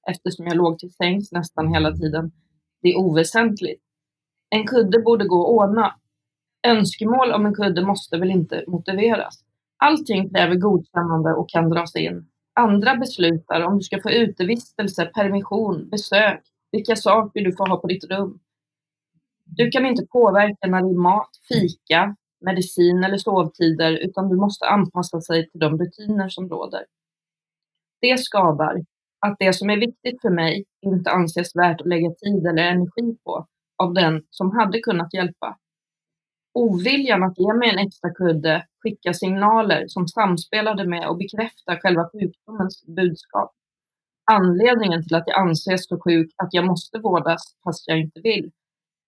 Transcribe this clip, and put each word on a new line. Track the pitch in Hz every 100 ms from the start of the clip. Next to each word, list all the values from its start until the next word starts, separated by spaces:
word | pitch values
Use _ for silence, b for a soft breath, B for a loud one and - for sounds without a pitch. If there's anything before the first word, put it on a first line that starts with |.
| -
eftersom | 175 170 160 170
jag | 170
låg | 170 165
till | 180
sängs | - 175 196 202
nästan | 175 165 - 156
hela | 165 156
tiden. | 160 156 151 165 - _ _ _ _
Det | 180
är | 185
oväsentligt. | 185 156 160 226 233 202 170 - _ _ _ _ _ _ -
En | 214 214
kudde | 254 202 226
borde | 226 233
gå | 190 175
att | 175 226 202
ordna. | 220 214 - _ _ _ _ _ _ 240
Önskemål | 226 196 - 214 254 247
om | 208 208
en |
kudde | 202 202 175
måste | 185 196 - 165
väl | 185
inte | 185 165 175 165
motiveras. | 175 170 190 220 220 - - _ _ _ -
Allting | 285 302 - 196 190
kräver | 185 175
godkännande | 180 202 185 180 175 170 160 160
och | 160 165
kan | 170 165
dras | 165 170 160
in. | 165 175 165 _ _
Andra | - 233 202 214 254
beslutar | 208 - 170 165 - 165
om | 170 202
du |
ska | 185 196
få | 214
utevistelse, | 233 226 - 180 233 - - 202 - 170
permission, | - 202 196 196 202 220 170 -
besök, | 208 - 196 214 175 _ _ _
vilka | 220 226 220
saker | 220 214 208 -
du | 190
får | 180 190
ha | 180
på | 175
ditt | 185
rum. | - 190 190 - _ _ _ _ _ _ _ _ _ _
Du | - - 233
kan | 269 262
inte | 247 -
påverka | 247 226 196 208 202 185
när | 185
det | 185
är | 180
mat, | 175 202 - - -
fika, | 240 180 - - 165 202 208 _ _
medicin | 180 190 180 - 175 180
eller | 190 196
sovtider, | 220 190 160 - 165 160 160
utan | 160 180 185 190
du | 185
måste | 202 196 -
anpassa | 208 170 180 175 165
sig | 160 165 165
till | 170
de | 156 156
rutiner | 180 196 208 208 190
som | 185 185
råder. | - - - - _ _ _ _ _ _ _ _ _ _ _
Det | 247 254
skadar, | 254 208 180 147 156 - 165 _ _ _ 208
att | 202
det | 190
som | 185 202
är | 208
viktigt | 233 247 247 247
för | 233
mig | 175 165 202 202 _ 196
inte | 185 180
anses | 180 170 170 175 170
värt | 175 165
att | 170
lägga | 170 165
tid | 165 202 202 170
eller | 165
energi | 175 180 175 - 233 226
på | - 170 165 _ _ -
av | 180
den | 175 165 156 -
som | - 185
hade | 220 208 226
kunnat | 226 175 165
hjälpa. | 190 180 - - - _ _ _ _ _ _ _ _ _
Oviljan | 240 233 180 196 277 269 202
att | 185 185
ge | 196
mig | 226 240
en | 190
extra | 202 - 175
kudde | 170 180 160 160 160 - _
skickar | 226 202 175
signaler | 175 190 190 208 226 214 160 -
som | - 175
samspelade | - 202 170 - 214 214 202
med | 185 175 165
och | 170
bekräftar | 196 208 226 - - 170
själva | 196 175 170
sjukdomens | 214 190 - - 214 185 - -
budskap. | 165 180 160 - - - _ _ _ _ _ _ _ -
Anledningen | 220 180 175 233 240 202 165
till | 165
att | 165 165
jag | -
anses | 185 160 - 185 -
så | 180
sjuk | 180 165 165 -
att | 180
jag | 180 180
måste | 180 - 220
vårdas | 214 175 147 165 - _
fast | - 156 -
jag | 160
inte | 156 165
vill. | 208 208 175 - _ _ _ _